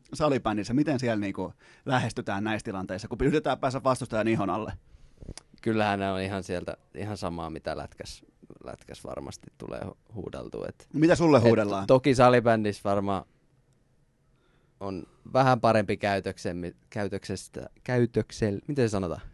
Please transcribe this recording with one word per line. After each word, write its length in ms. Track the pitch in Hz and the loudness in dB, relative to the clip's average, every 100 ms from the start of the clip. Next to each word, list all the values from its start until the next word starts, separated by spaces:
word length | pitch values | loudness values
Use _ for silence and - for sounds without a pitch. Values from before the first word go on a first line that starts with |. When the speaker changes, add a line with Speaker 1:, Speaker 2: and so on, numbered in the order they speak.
| _ | _
Speaker 1:
salibändissä, 600 | - 151 135 110 107 98 | -2 0 2 0 -2 0
miten 240 | 123 151 131 | 0 2 0
siellä, 220 | 123 110 | 0 -2
niinku, 320 | 101 95 92 - _ - - | -2 -6 -8 -10 _ -14 -2
lähestytään 580 | 131 117 107 - 98 | 0 0 -4 -6 -4
näissä 200 | 107 107 | -4 -4
tilanteissa, 440 | - 98 95 95 107 | -6 -8 -6 -8 -8
kun 100 | 113 | -2
yritetään 380 | 131 151 151 131 | 0 0 -2 -2
päästä 240 | 135 127 | -4 -2
vastustajan 440 | 131 127 123 113 107 | -2 -2 -2 -2 0
ihon 220 | 110 98 | 0 0
alle? 220 | 92 - - - - - _ - - - - | -4 -6 -10 -16 -20 -20 _ -18 -18 -20 -8
Speaker 2:
Kyllähän 360 | - 110 107 101 | -2 0 2 0
ne 140 | 98 | -2
on 80 | 95 | -2
ihan 220 | 95 101 | -4 -6
sieltä, 340 | 90 90 87 - _ | -6 -6 -6 -10 _
ihan 220 | - 101 101 | -10 -8 -6
samaa, 340 | 95 85 82 | -6 -6 -8
mitä 260 | 80 - 73 | -8 -8 -8
lätkäs, 480 | 71 - - - - _ - - | -10 -14 -16 -16 -20 _ -20 -20
lätkäs 400 | - - - - | -16 -16 -16 -16
varmasti 420 | - 64 69 - - - | -12 -12 -12 -14 -20 -18
tulee 220 | - - | -12 -10
hu-, 120 | - - _ | -10 -14 _
huudeltua, 520 | 110 - - 57 57 50 | -12 -12 -10 -10 -10 -10
et, 200 | - - | -12 -10
Speaker 1:
Mitä 220 | - 156 | 2 4
sulle 220 | 165 165 135 | 6 6 8
Speaker 2:
et 40 | |
Speaker 1:
huudellaan? 420 | 113 110 104 98 98 | 8 6 4 -2 4
Speaker 2:
toki 280 | 131 143 | 4 6
salibändissä 640 | 131 123 123 117 113 104 98 104 | 6 8 8 6 4 2 -2 0
varmaan 340 | 101 101 98 - _ _ _ _ _ _ _ _ _ _ _ _ _ _ _ | 0 0 -4 -6 _ _ _ _ _ _ _ _ _ _ _ _ _ _ _
on 220 | 98 92 - _ - | -8 -8 -10 _ -2
vähän 280 | 127 135 127 | 2 4 6
parempi 360 | 117 110 101 104 | 4 4 2 0
käytöksemmi-, 800 | 101 98 95 92 101 87 87 - _ | 0 0 -2 -6 -6 -6 -8 -10 _
käytöksestä, 720 | 110 101 98 - 95 - - 62 - - | -6 -6 -6 -6 -8 -8 -14 -14 -14 -4
käytöksel-, 720 | 123 120 113 104 - 110 101 - | 0 2 0 -4 -2 -2 -2 -4
miten 200 | 143 117 | 0 0
se 40 | |
sanotaan? 280 | 101 92 78 - | 0 -2 -6 -10